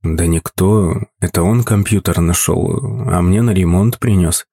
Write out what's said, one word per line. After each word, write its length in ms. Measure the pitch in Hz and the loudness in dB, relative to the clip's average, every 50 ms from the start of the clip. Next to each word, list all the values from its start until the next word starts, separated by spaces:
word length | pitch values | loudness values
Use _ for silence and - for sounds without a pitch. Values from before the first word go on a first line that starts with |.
| - | -4
"Да 240 | 85 80 80 85 | -4 -4 -2 -2
никто, 760 | 85 82 82 - - _ - 90 95 107 107 98 82 - - 107 - _ _ | 0 -2 -2 -4 -6 _ -2 0 2 2 2 0 0 -2 -4 -6 -10 _ _
это 220 | - 85 - 87 85 | -6 -4 -2 -2 0
он 220 | 92 113 123 120 | 2 2 0 0
компьютер 560 | - 117 101 98 - 107 98 - - 85 - | 0 0 0 0 0 0 -2 0 -2 -2 0
нашел, 880 | 85 82 87 - - - 92 87 - - - - - - 107 - - - | 0 0 0 -2 -2 -2 -2 -2 -2 -2 -4 -4 -4 -6 -6 -6 -4 -2
а 120 | 87 90 | 0 0
мне 220 | 87 90 92 104 120 | 2 2 2 2 2
на 80 | 120 | 2
ремонт 480 | 101 95 92 85 85 90 101 113 113 - | 2 2 2 2 2 2 2 0 0 -2
принес". 480 | - 123 104 92 87 85 85 - - _ | -2 0 2 2 2 2 0 -4 -8 _